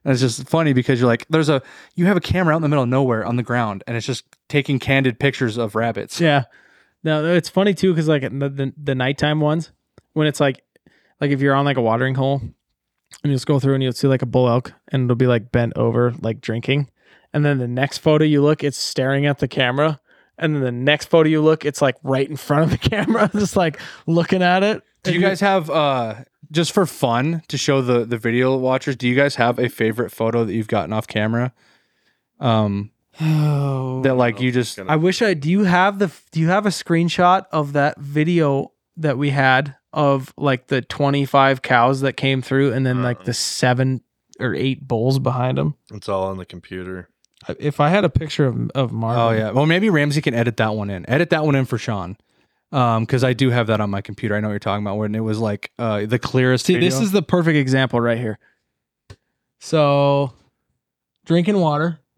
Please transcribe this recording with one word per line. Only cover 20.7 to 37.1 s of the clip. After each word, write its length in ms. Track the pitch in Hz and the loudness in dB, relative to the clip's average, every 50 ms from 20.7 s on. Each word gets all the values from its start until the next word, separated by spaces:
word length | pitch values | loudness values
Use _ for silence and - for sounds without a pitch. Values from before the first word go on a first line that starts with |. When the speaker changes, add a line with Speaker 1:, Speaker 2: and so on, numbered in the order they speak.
Speaker 2:
next 340 | 120 120 131 143 151 147 - - | -2 -2 0 0 0 0 0 2
photo 180 | - 165 156 156 | 4 4 4 4
you 140 | 156 151 | 4 4
look, 220 | 151 156 160 156 - | 4 4 2 2 0
it's, 160 | 147 - - | -4 -2 0
like, 140 | 147 131 127 - | 0 0 0 -2
right 260 | - 135 131 135 139 139 | -4 -2 -2 0 -2 -2
in 80 | 147 | -6
front 280 | - - - 147 - 165 | -6 -4 0 0 2 2
of 60 | 143 | 2
the 80 | 127 117 | 0 0
<laughs> 120 | - - | 0 0
camera, 400 | 220 208 170 - 220 226 208 208 - | 0 0 0 0 2 2 2 2 0
just, 220 | 208 202 - - | 0 -2 0 0
like, 220 | 196 175 160 147 - - - - - - | 0 0 0 -2 -6 -12 -18 -20 -10 -4
looking 360 | 165 165 170 160 - 196 185 | 0 0 0 2 2 2 2
at 200 | 180 175 180 190 | 2 2 2 2
it. 200 | 196 208 214 - - _ _ _ | 2 0 0 -4 -8 _ _ _
Speaker 1:
Do 80 | - 185 | -4 -2
you 60 | 170 | 0
Speaker 2:
And 60 | 175 | 2
you 60 | 185 196 | 2 2
Speaker 1:
guys 120 | 190 - | 2 2
have, 280 | 202 202 190 185 151 156 | 2 2 2 2 0 0
uh, 460 | 143 160 147 143 135 123 117 110 107 117 123 _ _ _ - - | 0 0 2 2 0 0 -2 -4 -8 -10 -16 _ _ _ -16 -6
just 220 | 147 165 165 - | -2 -2 -2 0
for 140 | - 208 180 | 2 0 0
fun 560 | - - - - 120 117 120 131 160 170 160 - - | 0 0 -2 0 2 2 2 2 0 -2 -4 -6 -6
to 100 | 147 135 | -6 -4
show 240 | - 151 139 135 | 0 2 2 2
the, 220 | 127 123 120 120 113 | 2 2 2 2 2
the 120 | 117 120 110 | 0 -4 -4
video 380 | 113 117 117 123 127 131 135 | -2 0 2 2 2 2 2
watchers, 400 | 131 127 127 131 131 - 147 131 | 0 0 0 0 0 -2 -4 -4
do 100 | 120 127 123 | -2 0 2
you 60 | 123 | 2
guys 200 | 135 143 143 - | 4 2 2 2
have 240 | - 117 120 120 120 | 2 2 2 2 0
a 100 | 123 123 | -2 -2
favorite 420 | - - 113 110 110 120 113 110 | -2 -2 -2 0 0 -2 -4 -4
photo 340 | - - 113 113 117 117 113 | -4 -4 -2 0 0 0 0
that 100 | 117 107 | 0 -2
you've 140 | 113 107 - | -4 -4 -2
gotten 240 | 117 101 80 82 | -2 -2 -2 -2
off 140 | 107 110 - | -4 -6 -6
camera? 460 | - - 107 107 110 113 120 123 127 - _ _ _ _ _ _ _ _ _ _ _ _ _ _ _ _ - | -4 -4 -2 -2 0 0 -2 -2 -4 -6 _ _ _ _ _ _ _ _ _ _ _ _ _ _ _ _ -4
Um, 500 | 143 120 113 110 107 104 101 101 104 107 _ _ _ _ _ - | 0 0 2 2 2 0 -2 -4 -6 -10 _ _ _ _ _ -4
Speaker 2:
Oh. 800 | 156 156 156 151 151 151 147 143 143 139 135 131 131 127 131 131 | 0 0 2 2 2 2 0 0 -2 -2 -4 -4 -4 -6 -4 0
Speaker 1:
that, 140 | 127 135 131 | 0 2 2
like, 240 | 127 123 120 110 127 | 2 2 0 0 0
you 100 | 127 127 | -2 0
just 260 | 120 127 117 - - | 0 0 -2 -2 -6
Speaker 3:
Gonna 140 | 104 95 92 | -8 -4 -2
Speaker 2:
I 60 | 156 | 0
wish 260 | 156 165 185 185 - | 0 2 0 0 0
I, 120 | 240 208 180 | 0 0 0
do 140 | 147 139 156 | 0 -2 0
you 140 | 180 202 214 | 0 2 2
have 360 | 180 175 180 185 202 202 196 | 2 4 4 2 2 0 0
the, 100 | 208 156 - - _ _ | -2 -4 -4 -8 _ _
do 80 | - 160 | -4 -2
you 80 | 160 165 | 0 2
have 180 | 185 214 208 | 2 0 0
a 40 | 202 | -2
screenshot 760 | 160 - - - 170 165 175 170 | -2 -4 -2 -2 0 0 0 0